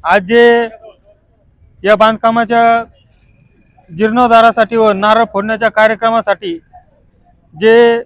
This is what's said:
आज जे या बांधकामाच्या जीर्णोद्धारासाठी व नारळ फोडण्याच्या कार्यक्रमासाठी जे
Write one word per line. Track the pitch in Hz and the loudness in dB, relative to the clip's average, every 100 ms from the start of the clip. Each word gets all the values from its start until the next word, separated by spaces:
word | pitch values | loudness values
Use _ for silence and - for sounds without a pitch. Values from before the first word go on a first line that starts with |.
आज | 160 196 | -2 -2
जे | 185 233 240 233 233 - - _ _ _ _ _ _ _ _ _ | 0 2 4 2 -2 -12 -20 _ _ _ _ _ _ _ _ _
या | 190 208 | -2 2
बांधकामाच्या | 214 220 226 226 220 233 233 233 226 _ _ _ _ _ _ _ _ _ _ 160 | 0 0 -4 -2 -2 0 0 0 -6 _ _ _ _ _ _ _ _ _ _ -6
जीर्णोद्धारासाठी | 214 233 247 226 226 226 220 233 | -4 0 2 4 2 0 -4 0
व | 220 | 0
नारळ | 196 214 220 226 | 0 0 0 -2
फोडण्याच्या | 196 208 220 226 | -4 -6 -4 -4
कार्यक्रमासाठी | 214 220 214 226 226 214 196 196 170 _ - _ _ _ _ _ _ _ 156 | 0 0 0 -2 -4 -4 -6 -6 -12 _ -20 _ _ _ _ _ _ _ -2
जे | 214 233 233 233 | 2 4 4 0